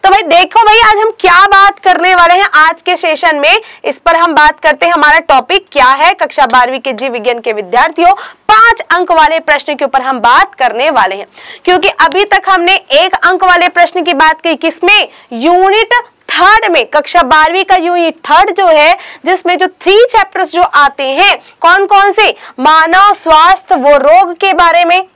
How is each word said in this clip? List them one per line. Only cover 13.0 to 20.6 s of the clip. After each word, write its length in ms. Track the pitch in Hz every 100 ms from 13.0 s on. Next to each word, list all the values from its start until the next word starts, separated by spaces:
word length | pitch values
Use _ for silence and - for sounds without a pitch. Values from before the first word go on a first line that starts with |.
| 359 -
अंक 280 | 349 370
वाले 240 | 370 349 349
प्रश्न 320 | 349 349 370
की 100 | 339
बात 260 | 285 311 320
की, 140 | 339 311
किसमें? 520 | 320 320 349 415 339 - _
Unit 580 | 233 285 359 381 415 440 480 480 _ -
third 340 | - 359 440 427
में, 120 | 330 226
कक्षा 360 | 302 294 349
बारहवीं 400 | 269 311 311 359
का 120 | 381 370
unit 400 | 339 349 339 320
third 320 | - 311 403 359
जो 100 | 370
है, 280 | 311 302 381 - -
जिसमें 320 | 285 370 349 359
जो 80 | 359 _
three 220 | - 403 494
chapters 460 | 466 381 381 370
जो 100 | 339